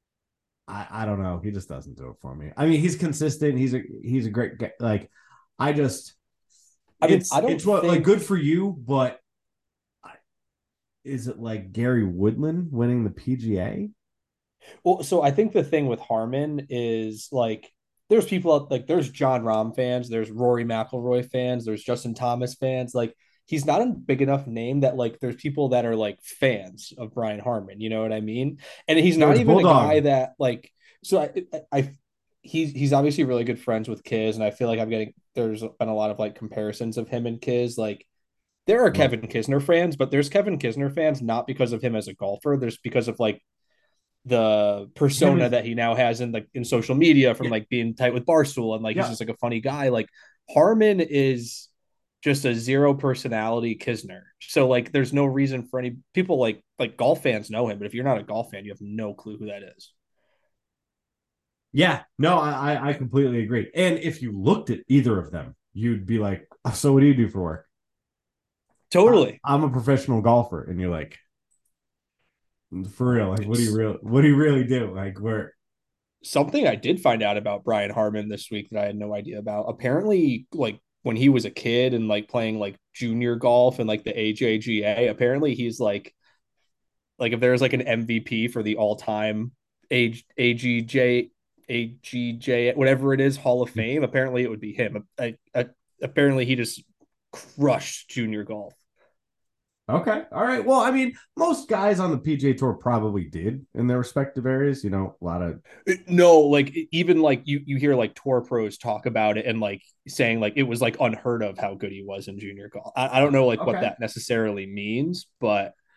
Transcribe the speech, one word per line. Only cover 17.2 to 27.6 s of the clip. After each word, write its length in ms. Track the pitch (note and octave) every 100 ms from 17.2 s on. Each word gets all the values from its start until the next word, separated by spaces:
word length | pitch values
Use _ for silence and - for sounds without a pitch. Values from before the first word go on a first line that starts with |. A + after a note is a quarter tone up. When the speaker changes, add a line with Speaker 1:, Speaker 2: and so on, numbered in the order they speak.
| -
Speaker 2:
like, 400 | C3 A2+ G#2+ - _ _ _ -
there's 160 | A3 -
people 280 | F#3 E3+
out, 160 | D3 C#3
like, 180 | B2+ B2+
there's 220 | E3+ C#3
Jon 320 | - C3+ B2+
Rahm 340 | A2+ A2 A2+ A2
fans, 320 | B2 B2 A#2+
there's 220 | A2+ A2
Rory 360 | A2 B2 A#2+ A#2
McIlroy 640 | A2+ - B2+ B2 B2 B2
fans, 340 | B2+ B2 B2 A2
there's 160 | G#2
Justin 320 | - A#2+ A#2+
Thomas 420 | A2 B2 B2 B2 -
fans. 380 | C3 B2+ B2
Like, 220 | B2 A#2 - _ _ -
he's 180 | D#3 C#3+
not 160 | D#3+
a 60 | B3
big 340 | - - C3
enough 240 | C#3 C#3 C3+
name 360 | A2+ A#2 C#3+
that, 140 | C3 B2+
like, 220 | A#2 A#2
there's 180 | B2 A#2
people 320 | C#3+ C#3 C3+
that 160 | B2 A#2+
are, 100 | A2
like, 240 | G#2 G2
fans 720 | - - C3+ G#2+ F#2 F#2 - -
of 160 | A2
Brian 260 | B2 A2 G#2
Harmon. 400 | B2 A2+